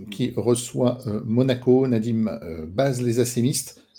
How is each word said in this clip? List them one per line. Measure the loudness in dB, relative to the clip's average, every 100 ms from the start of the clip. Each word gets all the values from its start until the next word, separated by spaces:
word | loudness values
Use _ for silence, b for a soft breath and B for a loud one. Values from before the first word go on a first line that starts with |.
| -10
qui | -4 -4 0
reçoit, | 2 0 0 0 0 0 -4
euh, | -6
Monaco. | 0 2 2 2 4 4 4
Nadim, | 0 0 0 -2
euh, | -4 -10 -10 -6
base | 0 0 0
les | 0 2
A |
C | 0 2
mistes. | 0 0 -6 -14 _